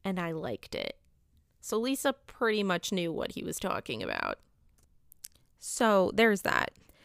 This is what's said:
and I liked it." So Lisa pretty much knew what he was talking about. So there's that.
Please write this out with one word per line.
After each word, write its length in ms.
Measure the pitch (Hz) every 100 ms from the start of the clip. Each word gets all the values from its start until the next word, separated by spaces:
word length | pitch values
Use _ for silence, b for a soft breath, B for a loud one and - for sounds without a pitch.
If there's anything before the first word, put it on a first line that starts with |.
and 160 | 196 185
I 120 | 170
liked 420 | 160 160 110 -
it." 240 | - 50 - _ _ _ _ _ _
So 160 | - 220
Lisa 360 | 247 269 277
pretty 500 | 269 - - 226 214
much 280 | 196 175 -
knew 220 | 190 170
what 200 | 156 -
he 100 | -
was 160 | - -
talking 420 | 185 - - 110
about. 380 | 85 50 50 - _ _ _ _ _ _ _ - - _ _ _
So 500 | - - 226 202 185 208
there's 260 | 226 202
that. 300 | - - - - b b